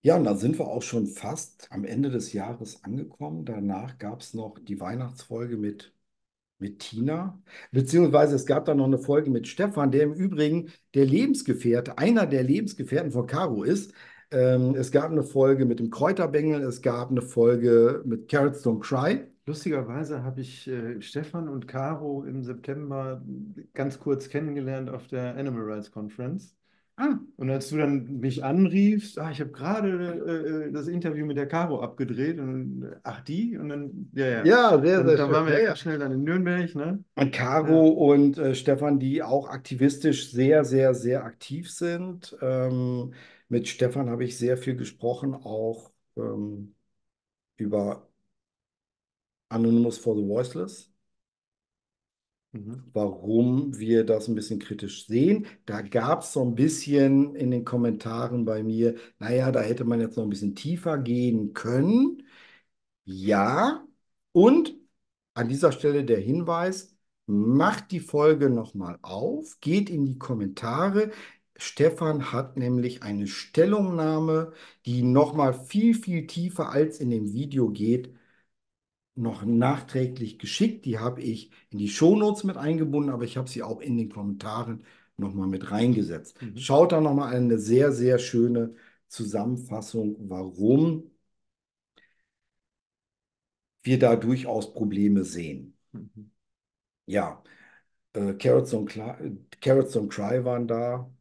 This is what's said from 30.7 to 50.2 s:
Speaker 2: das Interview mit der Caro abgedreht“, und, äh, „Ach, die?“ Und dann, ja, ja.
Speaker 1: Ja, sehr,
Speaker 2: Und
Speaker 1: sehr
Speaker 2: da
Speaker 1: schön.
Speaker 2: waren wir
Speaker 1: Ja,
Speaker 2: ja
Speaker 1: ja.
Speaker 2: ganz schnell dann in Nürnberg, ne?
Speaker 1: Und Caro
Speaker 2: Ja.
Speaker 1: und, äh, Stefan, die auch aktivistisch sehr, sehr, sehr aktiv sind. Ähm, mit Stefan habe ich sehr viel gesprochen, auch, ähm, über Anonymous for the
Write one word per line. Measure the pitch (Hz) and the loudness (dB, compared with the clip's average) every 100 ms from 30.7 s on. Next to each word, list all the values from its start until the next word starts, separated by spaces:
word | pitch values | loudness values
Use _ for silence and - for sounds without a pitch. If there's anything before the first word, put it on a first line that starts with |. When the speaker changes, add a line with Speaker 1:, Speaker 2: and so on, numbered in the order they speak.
Speaker 2:
das | 143 147 | -8 -6
Interview | 175 170 151 151 | -4 -4 -4 -4
mit | 143 | -4
der | 143 | -4
Caro | 165 170 135 | -2 -2 -4
abgedreht“, | 120 - 127 117 143 170 | -6 -6 -6 -2 -4 -4
und, | 135 131 131 127 | -6 -6 -8 -10
äh, | 127 - | -12 -12
„Ach, | - 131 | -14 -14
die?“ | 131 160 233 220 | -8 -6 -4 -6
Und | 151 | -8
dann, | 143 143 - - | -8 -10 -12 -10
ja, | 131 131 | -2 0
ja. | 117 160 | 4 6
Speaker 1:
Ja, | 240 240 160 | 8 8 6
sehr, | 151 185 | 6 4
Speaker 2:
Und | 165 | 6
Speaker 1:
sehr | 151 | 4
Speaker 2:
da | 143 | 4
Speaker 1:
schön. | |
Speaker 2:
waren | 151 160 | 2 2
wir | |
Speaker 1:
Ja, | 147 | 2
Speaker 2:
ja | |
Speaker 1:
ja. | 220 | 2
Speaker 2:
ganz | 156 | 0
schnell | 170 151 | -4 -4
dann | 139 | -4
in | 131 | -4
Nürnberg, | 147 180 180 180 170 151 | -2 0 0 0 -2 -4
ne? | 156 196 - - | -6 -6 -8 0
Speaker 1:
Und | 135 | 0
Caro | 131 123 143 156 160 160 | 2 0 0 6 8 10
Speaker 2:
Ja. | 156 147 | 8 6
Speaker 1:
und, | 143 143 139 | 8 6 4
äh, | 139 127 | -2 0
Stefan, | - 135 147 139 | 2 2 2 2
die | 131 147 | 2 -2
auch | 151 139 139 | 0 0 0
aktivistisch | 135 - 123 139 139 156 139 - | -12 -8 2 2 4 0 0 -2
sehr, | 120 131 151 | 2 6 6
sehr, | 131 135 135 | 4 4 4
sehr | 127 117 131 - | 2 0 -2 -4
aktiv | - - 143 175 | -16 -12 -12 -10
sind. | - 175 170 185 180 - - | -6 -4 -4 -8 -12 -16 -6
Ähm, | 131 131 127 127 127 123 123 - - _ _ | -4 -2 0 0 -2 -4 -8 -14 -20 _ _
mit | 120 113 | -2 -2
Stefan | - 127 131 127 | -2 -2 0 -4
habe | 117 | -4
ich | 123 - | -6 -2
sehr | 120 127 | -2 0
viel | 135 123 | -2 -6
gesprochen, | - - 117 123 139 131 | -8 -4 -4 -2 -6 -8
auch, | - 107 113 113 - _ _ - | -8 -6 -4 -6 -14 _ _ -10
ähm, | 113 107 104 101 101 _ _ _ _ _ _ _ _ _ | -8 -8 -8 -10 -16 _ _ _ _ _ _ _ _ _
über | 107 104 101 - _ _ _ _ _ _ _ _ _ _ _ _ _ _ _ | -2 -2 -2 -6 _ _ _ _ _ _ _ _ _ _ _ _ _ _ _
Anonymous | 117 117 117 117 113 | 0 4 4 2 0
for | 117 | -2
the | 107 | 0